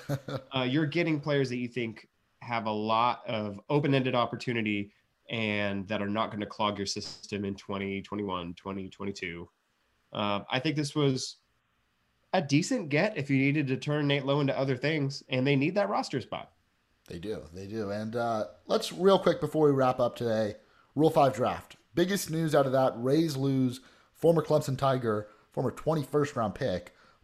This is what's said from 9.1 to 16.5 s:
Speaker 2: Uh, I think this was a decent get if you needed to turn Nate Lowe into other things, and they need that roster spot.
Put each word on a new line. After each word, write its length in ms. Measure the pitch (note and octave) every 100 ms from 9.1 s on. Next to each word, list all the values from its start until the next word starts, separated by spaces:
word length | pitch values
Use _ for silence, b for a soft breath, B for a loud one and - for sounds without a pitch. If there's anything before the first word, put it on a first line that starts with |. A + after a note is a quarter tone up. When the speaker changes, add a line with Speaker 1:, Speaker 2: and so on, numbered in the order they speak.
| G2 F2+ E2+ E2+ _ _ _ _ _ _
Speaker 2:
Uh, 300 | - G#2 G2+ -
I 100 | B2
think 160 | D#3 D3
this 180 | C#3+ D3+
was 420 | C#3+ C3 - - _ _ _ _ _ _ _ _ _
a 80 | F#3
decent 480 | C#3+ C#3 F#3+ B3+ D#3
get 280 | D3 G#3 D#3
if 120 | C#3
you 80 | C3+
needed 300 | C#3 D3+ C3+
to 100 | C3
turn 300 | D3 D3 C#3+
Nate 180 | C#3+ C3
Lowe 160 | C#3+
into 160 | C#3 C3
other 180 | C3+ B2
things, 460 | C#3+ D#3 C#3 - -
and 160 | B2+ C3+
they 100 | C#3
need 200 | D3+ G3+
that 140 | G3
roster 300 | A#3+ - C3
spot. 300 | - B1+ -